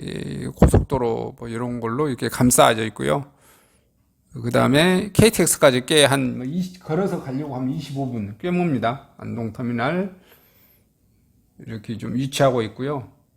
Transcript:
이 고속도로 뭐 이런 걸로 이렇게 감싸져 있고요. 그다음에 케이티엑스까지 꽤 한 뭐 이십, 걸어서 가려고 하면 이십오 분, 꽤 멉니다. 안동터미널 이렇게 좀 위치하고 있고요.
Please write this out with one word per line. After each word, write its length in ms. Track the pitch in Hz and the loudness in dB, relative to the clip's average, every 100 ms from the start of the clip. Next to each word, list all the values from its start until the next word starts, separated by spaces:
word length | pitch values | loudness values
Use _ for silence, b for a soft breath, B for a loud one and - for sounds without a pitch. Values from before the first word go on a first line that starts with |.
이 460 | - - - - 127 | -10 -8 -8 -8 -6
고속도로 880 | - - - - 135 120 117 113 135 | 4 6 6 2 -2 -2 -2 -6 -10
뭐 80 | 117 | -10
이런 320 | 113 123 120 | -6 -6 -6
걸로 300 | 113 120 151 | -4 -2 -2
이렇게 180 | 117 123 | -2 -4
감싸져 560 | - 127 - 135 110 110 | 2 4 6 6 4 -2
있고요. 440 | - 135 147 - _ b b b b b _ _ _ _ | -2 -2 -2 -4 _ b b b b b _ _ _ _
그다음에 760 | - 117 123 120 143 175 185 - | -10 -2 2 4 4 4 2 2
케이티엑스까지 720 | - 220 - 165 - 147 123 123 | 4 6 6 0 4 4 4 2
꽤 200 | 156 135 | 4 6
한 320 | 139 127 117 | 4 -2 -4
뭐 80 | 131 | -6
이십, 380 | 180 180 - | -6 -6 -8
걸어서 380 | - 160 196 165 | -6 -2 -2 -4
가려고 340 | 135 131 151 127 | -6 -8 -6 -4
하면 140 | 131 151 | -4 -4
이십오 360 | 139 139 127 | -6 -6 -6
분, 240 | 120 101 - | -6 -8 -8
꽤 80 | 175 | -4
멉니다. 600 | 180 175 123 113 127 - - | 0 0 0 -2 -4 -10 -16
안동터미널 960 | 107 110 113 104 120 120 127 180 190 - b b b b b b b _ _ _ _ _ _ - | -10 -8 -8 -6 -6 -2 -2 -2 -4 -10 b b b b b b b _ _ _ _ _ _ -20
이렇게 400 | - 113 110 104 | -14 -12 -10 -10
좀 160 | 117 120 | -6 -4
위치하고 480 | 135 143 135 123 | -2 2 2 2
있고요. 460 | 107 113 135 143 110 _ _ | -2 -6 -8 -8 -10 _ _